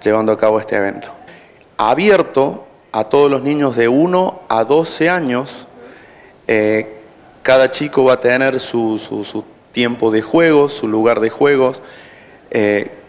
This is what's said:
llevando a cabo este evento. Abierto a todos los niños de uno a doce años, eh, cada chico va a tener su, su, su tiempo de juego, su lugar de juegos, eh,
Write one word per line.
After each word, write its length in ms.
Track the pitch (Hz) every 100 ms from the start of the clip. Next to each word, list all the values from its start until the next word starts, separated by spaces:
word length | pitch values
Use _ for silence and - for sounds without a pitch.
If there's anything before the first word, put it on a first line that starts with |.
llevando 300 | 107 110 110
a 80 | 107
cabo 220 | 110 110
este 160 | - 104
evento. 340 | 98 98 - - - - - _ _ -
Abierto 880 | 110 135 208 190 - 135 139 190 - _ _
a 120 | 110
todos 240 | 110 143 143
los 140 | 139
niños 320 | 135 147 139
de 140 | 120 117
uno 540 | 131 175 180 185 - -
a 140 | 113
doce 480 | 113 151 160 - 170
años, 560 | 180 143 123 139 - - - - - - - - _ -
eh, 540 | 110 107 107 110 - - - - -
cada 280 | - 131 131
chico 340 | - 147 139
va 100 | 131
a 60 | 127
tener 400 | 120 127 135 131
su, 360 | - 117 113 107
su, 280 | - 107
su 200 | 101 107 - - _
tiempo 400 | - 120 120 113
de 100 | 110
juego, 460 | 110 165 165 147 143
su 180 | - 113
lugar 320 | 110 113 113
de 120 | 110
juegos, 520 | - 143 139 127 131 - - - - - - -
eh, 420 | 117 104 104 - -